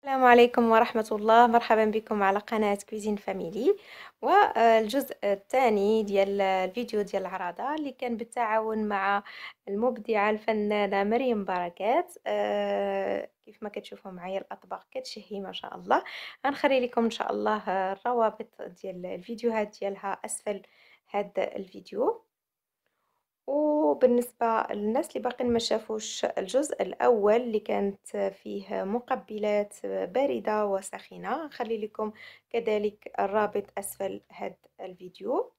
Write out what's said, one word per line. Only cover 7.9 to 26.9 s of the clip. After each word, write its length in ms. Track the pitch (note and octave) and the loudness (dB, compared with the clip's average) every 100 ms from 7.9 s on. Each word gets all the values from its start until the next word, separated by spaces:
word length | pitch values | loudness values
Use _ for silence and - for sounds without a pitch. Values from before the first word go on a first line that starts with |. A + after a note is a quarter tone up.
كان 240 | B3+ B3 A3+ | -6 -6 -6
بالتعاون 720 | A#3 B3 A3+ A3 A3 A3 G#3 | -6 -4 0 0 0 -2 -2
مع 340 | G3+ G3 G3+ - - - - - | 0 0 0 -2 -16 -16 -16 -6
المبدعة 640 | G3+ B3 A#3+ G#3 G#3+ G#3 | 0 0 -2 -2 2 2
الفنانة 760 | G#3+ G#3+ G#3+ G#3 G#3 G3+ G3 | 0 0 0 0 0 2 2
مريم 400 | G3+ A#3 C4 G#3+ | 2 2 2 0
بركات. 680 | G3 F3+ F3 - G3+ D4 F4 - - | 0 -2 -4 -4 0 2 0 -8 -4
آه، 1040 | G#3 G#3 G3+ G3+ G3+ G3+ G3 G3 G3 - _ | -2 0 0 0 0 0 -2 -2 -4 -6 _
كيف 180 | - G#3 | -20 -12
ما 60 | G#3+ | -10
كتشوفوا 420 | G#3+ - G3+ G3 | -10 -12 -16 -14
معايا 280 | F#3 F3+ F#3+ | -12 -8 -8
الأطباق 480 | - G3 F#3+ F#3 _ | -8 -16 _ -14 _
كتشهي 500 | C4 B3+ A3 F#3+ G3+ | -12 -12 -16 -12 -10
ما 120 | F#3+ | -10
شاء 240 | F#3 - - | -12 -12 -14
الله. 280 | F3+ C#4+ - - - - C4+ | -2 -2 -2 -14 -16 -6 -6
غنخلي 340 | C#4 D4 C4 | 0 2 2
لكم 240 | B3 A#3 | 2 0
إن 60 | A3+ | 0
شاء 220 | A3 - | 0 -4
الله 600 | G#3 G#3 G#3+ G#3+ F#3+ F#3+ | -2 0 -2 -2 -2 -2
الروابط 680 | F#3+ A#3+ A#3+ A3 G#3+ - - | -4 -2 2 2 0 -16 -14
ديال 440 | - F3+ F#3+ F3+ F3+ | -16 -12 -12 -10 -10
الفيديوهات 720 | F3+ F3+ A3+ A#3 A3 G#3 - | -10 -10 -4 -2 0 -4 -4
ديالها 420 | G3+ G3 G3 F#3+ | -6 -4 -6 -6
أسفل 380 | G#3+ - - G3+ - _ _ _ _ | -8 -8 -6 -8 -10 _ _ _ _
هذا 500 | G3+ - - - - | -4 -2 -2 -2 -4
الفيديو. 680 | F#3 G3+ F#3 G3 F#4+ A#4 _ _ _ _ _ _ _ _ _ _ _ _ - | -12 -16 -10 -2 0 -2 _ _ _ _ _ _ _ _ _ _ _ _ -4
وبالنسبة 1200 | C#4+ D4+ D4+ D4+ C#4+ B3+ A#3+ A#3+ _ A#3 A3+ - | 0 2 4 2 4 4 4 0 _ 0 0 -2
للناس 380 | G#3 G#3 A#3+ E4+ | -2 -2 -2 -4
اللي 120 | B3+ | -4
باقيين 320 | A#3+ B3 B3 | -6 -2 0
ما 60 | A#3 | 0
شافوش 680 | A#3 A3+ A3 A3 G#3+ - | 0 -2 -2 -8 -8 -4
الجزء 580 | - - F#3+ B3+ D4+ - | -4 -4 -2 -2 -2 -4
الأول 520 | F#3+ | -4